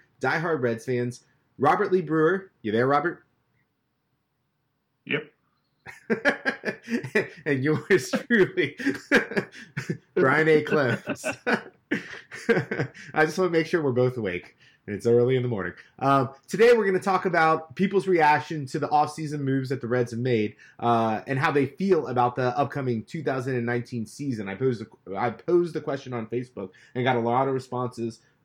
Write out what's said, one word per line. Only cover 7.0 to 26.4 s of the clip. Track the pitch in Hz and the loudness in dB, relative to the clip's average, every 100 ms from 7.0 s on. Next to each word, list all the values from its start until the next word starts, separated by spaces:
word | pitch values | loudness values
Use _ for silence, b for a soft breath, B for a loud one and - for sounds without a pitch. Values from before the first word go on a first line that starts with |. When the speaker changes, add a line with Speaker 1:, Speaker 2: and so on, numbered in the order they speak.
| - 220 - - | -2 -2 -4 -6
Speaker 1:
And | 156 139 | -2 0
yours | 139 156 - 185 - | 0 -2 2 0 2
truly, | 240 - 233 175 - 175 - 269 - - 269 - 202 | -6 0 2 2 2 -4 -2 -4 -4 0 0 0 -6
<laughs> | - - - - - 123 _ | -6 -16 -14 -14 -8 -10 _
Brian | - 135 147 156 | 2 4 4 4
A. | 151 | 4
Clems. | 151 156 127 - - 285 - - - - - _ _ | 4 0 0 -2 -6 -8 -8 -6 -2 -2 -4 _ _
<laughs> | - - - - - - - 127 - 127 B B | -6 -6 -18 -16 -10 0 0 0 -6 -6 B B
I | - | 0
just | 156 175 | 2 2
wanna | 185 | 2
make | 165 165 | 2 2
sure | 175 | 0
we're | 143 | 2
both | 120 127 123 | 2 2 0
awake. | 101 87 - b b b - | -4 -6 -10 b b b -10
It's | 101 117 | -2 4
early | 120 123 | 4 4
in | 131 | 2
the | 123 | 0
morning. | 107 87 - B - | -4 -6 -8 B -4
Um, | 135 139 127 - - | 2 2 2 -6 -10
today | 185 233 | 4 6
we're | 233 | 6
gonna | 196 185 | 4 0
talk | 196 185 | 0 0
about | 190 165 160 160 - | 0 2 4 2 -2
people's | - 190 196 180 | -2 0 0 2
reaction | 175 151 151 - 160 131 | 4 6 4 0 -8 -6
to | 160 | -6
the | 143 | 0
off-season | 147 151 - 156 147 | 2 0 -4 -8 -4
moves | 135 135 131 | -2 -2 -2
that | 131 | -6
the | 117 | -2
Reds | 123 117 | 0 0
have | 117 | -2
made, | 127 117 104 - B B | 0 0 0 -6 B B
uh, | 117 117 113 110 - | 0 2 0 -2 -4
and | 135 | 0
how | 160 | 2
they | 143 | 2
feel | 131 - 190 175 131 | 0 -2 2 2 2
about | 123 123 131 | 0 0 2
the | 127 123 | -2 0
upcoming | 135 143 131 117 | -2 -2 -4 -4
two | 104 165 | -6 -6
thousand | 143 131 127 127 | -4 -2 -2 -2
and | |
nineteen | 117 120 120 120 | -2 -2 -4 -8
season. | 110 - 147 110 98 | -8 -8 -6 -6 -6
I | |
posed | 95 131 113 | -2 -2 -2
a, | 110 - - 95 | -8 -16 -10 -4
I | 120 | -4
posed | 110 - 175 175 | -4 0 2 2
the | 156 | -4
question | 151 139 127 | -6 -8 -6
on | 123 110 | -8 -6
Facebook | 120 | -6